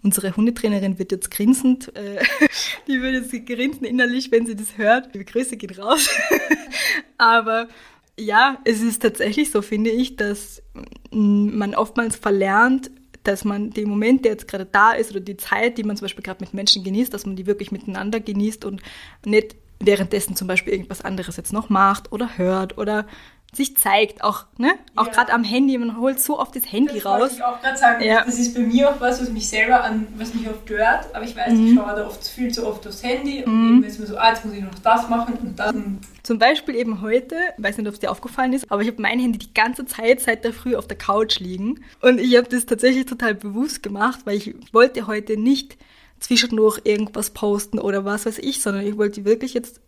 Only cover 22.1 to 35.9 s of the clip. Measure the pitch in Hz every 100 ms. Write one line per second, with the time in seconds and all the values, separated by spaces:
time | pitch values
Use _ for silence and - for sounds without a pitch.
22.1 | 208 240 - 180 190 190 - 208 214 208
23.1 | - - _ _ - 269 - 214 202 214
24.1 | - 208 202 - - 254 381 - - 226
25.1 | - 247 233 220 240 269 254 233 226 254
26.1 | 269 - 294 262 262 - 202 285 214 196
27.1 | 202 262 247 247 240 269 262 247 233 220
28.1 | 220 254 240 240 247 226 240 285 285 247
29.1 | 254 247 220 - 214 226 247 220 220 214
30.1 | 214 226 233 220 214 - 208 214 - -
31.1 | - 233 233 208 226 226 247 208 208 208
32.1 | - - - 247 226 220 202 208 - 247
33.1 | 254 277 269 247 220 226 247 208 - 208
34.1 | 208 226 226 214 202 190 180 226 233 233
35.1 | 233 233 233 196 196 208 214 208